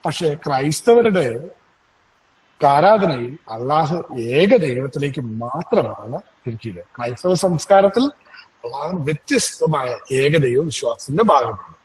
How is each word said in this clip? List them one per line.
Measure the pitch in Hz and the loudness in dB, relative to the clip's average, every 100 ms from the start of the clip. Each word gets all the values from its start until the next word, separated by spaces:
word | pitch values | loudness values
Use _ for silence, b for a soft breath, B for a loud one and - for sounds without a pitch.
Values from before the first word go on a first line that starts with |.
| 165 | -6
പക്ഷെ | 147 165 | -4 -4
ക്രൈസ്തവരുടെ | 147 - 131 143 151 - 233 226 185 131 113 165 - _ _ _ _ _ _ _ _ _ _ 147 | -4 -4 -2 -2 -2 4 4 4 2 -2 -4 -12 -20 _ _ _ _ _ _ _ _ _ _ 2
ആരാധനയിൽ | 139 180 220 190 131 120 147 - | 4 4 4 2 -2 -8 -10 -12
അള്ളാഹു | 113 127 151 156 175 - 127 | -8 -2 0 0 -4 -8 -8
ഏക | 113 131 196 240 | -2 2 4 4
ദൈവത്തിലേക്ക് | 156 123 135 143 143 135 | 2 -4 -6 -4 -4 -4
മാത്രമാണ് | 120 110 120 139 - 208 117 104 110 151 - _ - | -8 -8 -8 -8 -2 -2 -2 -8 -12 -12 -14 _ -12
തിരിച്ചത്. | 113 113 87 85 - | -10 -12 -14 -18 -10
ക്രൈസ്തവ | 120 123 180 | -8 -6 -2
സംസ്കാരത്തിൽ | 180 190 165 - 196 196 214 277 - B B B _ | 0 0 -2 4 6 6 2 -2 -4 B B B _
അള്ളാഹു | 120 135 151 185 | -14 -10 -8 -6
വ്യത്യസ്തമായ | 139 156 - 277 - - 160 151 127 117 - | -6 -6 -2 -2 0 -2 -2 0 -4 -8 -4
ഏകദൈവ | 131 139 160 135 123 | 0 2 2 2 0
വിശ്വാസത്തിന്റെ | 160 120 120 117 - 151 | -2 -4 -6 -6 -6 0
ഭാഗമാണ്. | 220 143 117 107 - - | 4 4 2 -8 -16 -20